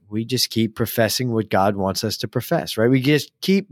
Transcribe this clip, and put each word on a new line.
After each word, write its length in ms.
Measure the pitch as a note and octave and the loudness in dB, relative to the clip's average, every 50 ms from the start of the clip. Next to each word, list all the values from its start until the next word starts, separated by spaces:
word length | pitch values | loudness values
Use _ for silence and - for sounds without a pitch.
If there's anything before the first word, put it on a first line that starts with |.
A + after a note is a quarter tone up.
| _ G2+ | _ _
we 160 | G#2 G#2+ A2+ | -6 -6 -4
just 260 | A2+ B2+ A#2+ - - | -2 -2 -2 -2 -2
keep 240 | - A2+ A2+ G#2+ - | 0 0 0 0 0
professing 580 | - A#2 - - - A2+ G#2 - - B2+ B2 | -4 -4 -2 0 0 0 0 0 -2 -2 0
what 160 | A2+ A2 G#2 - | 0 -2 -2 2
God 280 | - G2 F#2+ G#2 G2+ | 2 2 4 2 2
wants 260 | G2 F#2+ F#2+ F#2 - | 0 -2 -2 -2 -2
us 140 | - G#2+ G2+ - | -4 -4 -4 -6
to 100 | - A2 | -8 -4
profess, 480 | - B2+ G#2+ - E3+ D#3+ - - - | -4 -6 -2 -2 -2 -2 -2 -4 -2
right? 140 | A2 A2 A#2+ | 0 2 4
We 100 | C3+ C3 | 4 2
just 300 | B2 C#3 D3+ C#3+ - - _ _ | 4 2 2 2 0 -4 _ _
keep 280 | - - F#3+ G3 G3 _ | 0 0 0 0 0 _